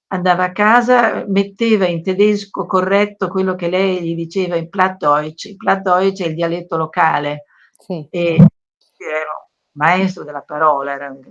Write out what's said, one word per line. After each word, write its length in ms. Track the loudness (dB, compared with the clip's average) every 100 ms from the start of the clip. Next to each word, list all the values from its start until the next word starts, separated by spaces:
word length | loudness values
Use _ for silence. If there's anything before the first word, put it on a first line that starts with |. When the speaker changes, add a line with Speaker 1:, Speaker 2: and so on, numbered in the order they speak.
| _
Speaker 1:
andava 300 | -2 0 0
a 80 | 0
casa, 720 | 0 4 4 6 4 4 0 0
metteva 600 | 0 0 -2 2 2 2
in 160 | 0
tedesco 640 | -4 2 4 2 -4 -8 -2
corretto 640 | -2 2 2 0 -2 -4
quello 260 | -2 -2 -2
che 120 | -2
lei 320 | 0 0 0
gli 100 | -4
diceva 420 | -4 -4 -4 -2 -2
in 140 | -4
Plattdeutsch. 760 | -2 -2 0 2 2 0 -10 -16
Il 100 | -6
Plattdeutsch 640 | -2 0 2 2 2 0
è 60 | -4
il 80 | -2
dialetto 420 | -2 -4 -4 -4
locale. 680 | -4 0 0 0 -4 -6 -12 _ _ _
Speaker 2:
Sì. 320 | _ -10 -8
Speaker 1:
E 240 | -4 0 2
era 20 |
un 1120 | 0 -2 _ _ _ _ -8 -6 -6 -12 -16 _ _
maestro 520 | -2 2 2 0 -2
della 180 | -10 -12
parola, 520 | -10 0 2 2 -2
era 160 | -6 -8
un 100 | -14 -18